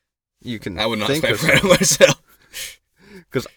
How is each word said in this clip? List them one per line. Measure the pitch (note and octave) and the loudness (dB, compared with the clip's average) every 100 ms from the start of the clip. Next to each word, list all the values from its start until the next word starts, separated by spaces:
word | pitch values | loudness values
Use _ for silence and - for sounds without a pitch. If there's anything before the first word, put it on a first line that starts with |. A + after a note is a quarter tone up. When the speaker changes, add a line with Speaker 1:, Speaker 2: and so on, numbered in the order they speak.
| _ _ _ _ | _ _ _ _
Speaker 1:
You | A#2+ A2 | -14 -12
can | - F2+ | -10 -4
Speaker 2:
I | A2+ | -4
would | A2 | -2
not | G#2 | -2
Speaker 1:
think | D3 A#2 | -2 0
Speaker 2:
swipe | G#2+ | -2
Speaker 1:
of | |
Speaker 2:
right | D#3+ | 0
on | C3 | 2
Speaker 1:
something. | G3 F3 | 4 4
Speaker 2:
myself. | F#3+ - C3+ - _ _ _ - - - | 2 4 4 4 _ _ _ -14 -14 -16
<laughs> | _ _ G#3 G3 - | _ _ -20 -20 -10
Speaker 1:
'Cause | C3 - | -8 -8